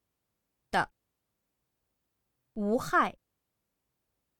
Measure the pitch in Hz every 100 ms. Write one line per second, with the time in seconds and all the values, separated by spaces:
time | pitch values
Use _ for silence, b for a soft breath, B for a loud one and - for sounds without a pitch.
0 | _ _ _ _ _ _ _ 190 - _
1 | _ _ _ _ _ _ _ _ _ _
2 | _ _ _ _ _ - 202 240 - 339
3 | 226 - _ _ _ _ _ _ _ _
4 | _ _ _ _